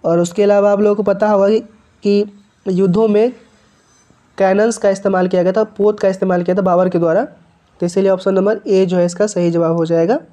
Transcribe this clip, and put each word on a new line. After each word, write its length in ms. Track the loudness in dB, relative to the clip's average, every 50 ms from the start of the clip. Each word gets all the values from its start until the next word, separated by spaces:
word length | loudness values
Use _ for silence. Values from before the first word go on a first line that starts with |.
| 0
और 140 | 0 0 0
उसके 240 | 0 -2 0 0
अलावा 300 | 2 2 4 2 2 2
आप 80 | 2 0
लोगों 140 | 0 -2 -2
को 80 | -2
पता 260 | -2 -2 -2 0 0 0
होगा 200 | 2 2 2 2
कि, 120 | 0 -2 -4 -8 _ _ _ _ _ _
कि 400 | -2 0 0 0 -2 -4 -8 -20 _ _ _ _ _ -4
युद्धों 400 | -2 0 0 2 2 2 2 2
में 240 | 2 2 0 0 -2 -8 -20 _ _ _ _ _ _ _ _ _ _ _ _ _ _ _ _ _ _ -2
cannons 400 | 0 0 2 2 0 0 -2 0
का 120 | -2 -2
इस्तेमाल 380 | -2 0 -2 -2 0 0 0 0
किया 140 | 0 0
गया 100 | 0 0
था, 120 | 0 0 -2
पोत 360 | -2 -2 0 0 0 0 2
का 80 | -2 -2
इस्तेमाल 340 | 0 0 -2 -2 0 -2
किया 140 | 0 -2 -2
था 60 | 0
बाबर 260 | 0 2 2 2 2 0
के 100 | 0 0
द्वारा, 260 | 0 2 0 0 -2 -4 -10 -20 _ _ _ _ _ _ _ _
तो 60 | -8
इसीलिए 240 | -4 -2 0 0 0
option 240 | 0 0 -2 -2 0
number 260 | 0 0 0 -2 -4 -2
ए 200 | 0 0 0 2
जो 120 | 2 0 0
है, 60 | 0
इसका 220 | -2 0 -2 -4
सही 240 | -2 0 -2 -2 0
जवाब 220 | 0 0 0 0
हो 140 | 0 -2 -2
जाएगा। 320 | 0 0 0 2 0 0 -2 -4 -12